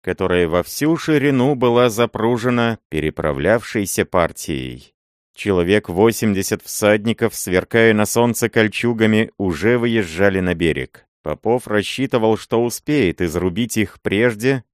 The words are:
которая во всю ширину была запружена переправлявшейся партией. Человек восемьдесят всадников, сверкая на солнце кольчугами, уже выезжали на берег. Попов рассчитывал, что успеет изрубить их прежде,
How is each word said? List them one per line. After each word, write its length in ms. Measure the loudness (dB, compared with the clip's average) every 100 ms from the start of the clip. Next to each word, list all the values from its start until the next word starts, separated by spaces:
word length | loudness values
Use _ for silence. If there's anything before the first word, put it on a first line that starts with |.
| -8
которая 420 | -4 0 2 2
во 140 | 0
всю 360 | -2 -2 -2 -2
ширину 580 | 0 0 2 2 0 2
была 340 | 2 4 2
запружена 880 | 2 -2 0 0 0 0 0 0 -4 _
переправлявшейся 1160 | -4 -4 -2 -2 0 2 0 0 -4 -2 -2 0
партией. 880 | 0 0 -2 -8 -8 -8 -14 -20 _ _ _ _
Человек 560 | -8 -2 0 2 0 0
восемьдесят 720 | 2 2 2 0 -2 -2 -6
всадников, 720 | -6 0 2 2 0 -2 -4
сверкая 580 | -4 -2 -2 2 4 4 4
на 100 | 2
солнце 420 | 2 0 0 0
кольчугами, 840 | 2 0 0 -2 2 2 2 0 -2
уже 400 | -4 0 0 2
выезжали 640 | 2 0 -2 0 2 2
на 120 | 0
берег. 540 | 0 0 -2 -6 -14 _ _
Попов 420 | -8 -4 -2 -2 0
рассчитывал, 680 | -2 -2 -4 -2 0 2 0
что 260 | -2 -2
успеет 560 | -2 -4 -2 0 0 0
изрубить 580 | -4 -2 -2 -2 -4 -2
их 220 | -4 -6
прежде, 640 | -2 0 0 0 -2 -2 -6